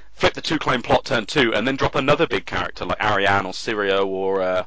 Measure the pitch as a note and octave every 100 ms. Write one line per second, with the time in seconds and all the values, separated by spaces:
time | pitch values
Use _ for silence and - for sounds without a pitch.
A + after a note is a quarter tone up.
0 | - - - - - D#3 - B2+ A2 C3+
1 | - B2 G2+ D3 A#2+ G#2+ B2 C3+ C#3 D3
2 | C3+ D3+ D#3+ G2+ - F2 F2+ - F#2 F2+
3 | G#2 G2+ G2 G2 F#2 - - G#2+ G2+ G2
4 | G2 F#2+ F#2+ F#2+ F#2 F#2